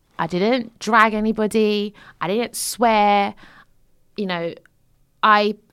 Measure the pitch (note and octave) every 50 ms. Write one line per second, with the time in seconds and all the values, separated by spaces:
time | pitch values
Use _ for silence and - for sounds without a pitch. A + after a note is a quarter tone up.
0 | _ _ - - E3 D#3+ F3+ F3 G3 A3+ B3+ B3+ A3+ - _ - - G#3+ A3 A3+
1 | G#3+ A3+ G#3 G#3+ G#3+ A3 G#3 A3 G#3+ G3+ - A3+ G#3+ G#3 G#3 G#3 G3+ G#3 G#3 -
2 | - - - - D#3+ E3 G3 A#3 A#3+ A3+ - - - - - - A#3+ A#3 A3 G#3
3 | G#3 G#3 G3+ G3+ G3+ G#3 G#3 - - - - - - _ _ _ _ _ _ _
4 | _ _ - - G#3 F#3 F3+ E3+ E3+ E3+ - - _ _ _ _ _ _ _ _
5 | _ _ _ - - A3 G#3 G#3 G#3 G#3 G#3 - _ _